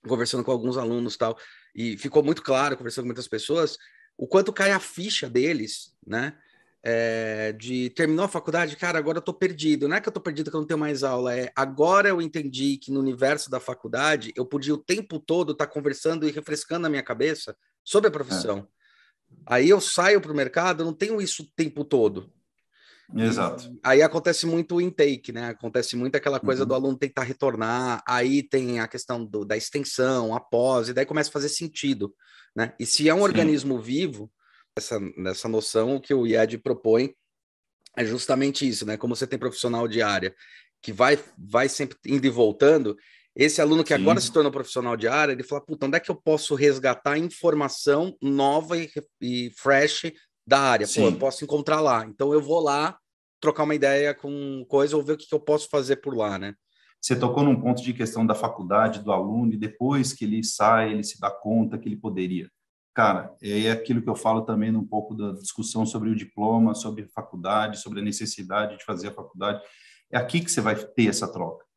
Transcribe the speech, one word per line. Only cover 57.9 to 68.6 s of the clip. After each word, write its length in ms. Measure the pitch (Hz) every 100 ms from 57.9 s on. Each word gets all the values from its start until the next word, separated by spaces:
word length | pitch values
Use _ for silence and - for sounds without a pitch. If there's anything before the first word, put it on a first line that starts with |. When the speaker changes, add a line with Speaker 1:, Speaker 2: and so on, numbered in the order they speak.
Speaker 2:
questão 320 | 117 113 113 110
da 80 |
faculdade, 680 | 107 117 - 92 101 110 107
do 80 | 104
aluno, 420 | 95 95 113 117
e 40 | 104
depois 560 | 107 - 127 143 131
que 100 | - 107
ele 180 | 110
sai, 500 | 110 - 107 113 110
ele 100 | 107
se 160 | 104 -
dá 100 | 98
conta 480 | - 104 113 110 107
que 100 | 110
ele 100 | 104
poderia. 520 | 110 92 92 92 - _ _ _ _ -
Cara, 400 | 110 92 - -
é 300 | 104 104 110
aquilo 300 | 113 - 117
que 60 | 113
eu 60 | 107
falo 280 | 110 113
também 280 | - 110 110
num 140 | 110 95
pouco 300 | 107 - 110
da 160 | 101
discussão 520 | 95 - - 110 113
sobre 260 | 107 113 107
o 40 | 104
diploma, 600 | - - 110 113 113 104
sobre 320 | 113 107 104
faculdade, 720 | - - 90 90 104 107 101
sobre 180 | 98 101
a 40 |
necessidade 760 | 104 101 110 - 92 101